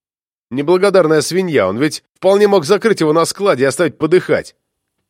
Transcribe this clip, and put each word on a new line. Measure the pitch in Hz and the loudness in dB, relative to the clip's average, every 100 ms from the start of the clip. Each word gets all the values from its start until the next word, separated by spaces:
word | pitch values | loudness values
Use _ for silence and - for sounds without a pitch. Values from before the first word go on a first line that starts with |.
| _ _ _ _ - | _ _ _ _ -12
Неблагодарная | 127 147 180 202 190 156 156 | -6 0 0 2 2 2 2
свинья, | - 170 185 135 92 | 0 -4 -2 0 0
он | 107 | -2
ведь | 147 - _ | -4 -6 _
вполне | - 185 196 208 | -4 0 2 2
мог | 196 | 2
закрыть | 147 196 226 196 | 0 0 0 0
его | 160 | 0
на | 160 | 0
складе | 165 - 202 139 | -2 -2 -2 0
и | 135 | 0
оставить | 123 165 - | 0 -4 -4
подыхать. | 156 175 - 117 - _ _ _ _ _ _ | 0 0 0 -4 -4 _ _ _ _ _ _